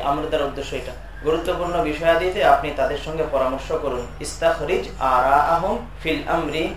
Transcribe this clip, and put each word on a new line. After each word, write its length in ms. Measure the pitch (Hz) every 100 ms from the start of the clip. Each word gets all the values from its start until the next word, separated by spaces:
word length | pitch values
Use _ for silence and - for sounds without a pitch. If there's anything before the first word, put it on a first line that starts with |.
| 139
আমর 200 | 143 147
দ্বারা 180 | 156 -
উদ্দেশ্য 220 | - 139 175
এটা, 140 | - - - - 143
গুরুত্বপূর্ণ 480 | 160 170 170 170 175 151
বিষয়াদিতে 520 | 151 165 165 185 196 160
আপনি 160 | 139 151 139
তাদের 200 | 131 139 156
সঙ্গে 180 | 160 151
পরামর্শ 340 | 139 131 131 - 156
করুন, 180 | 143 123 120 -
ইস্তাখরিজ 600 | - - 165 165 151 190 - - 131
আরাআহুম 640 | 156 135 143 147 151 190 233 - -
ফিল 200 | 160 143 -
আমরি 300 | 170 151 156 185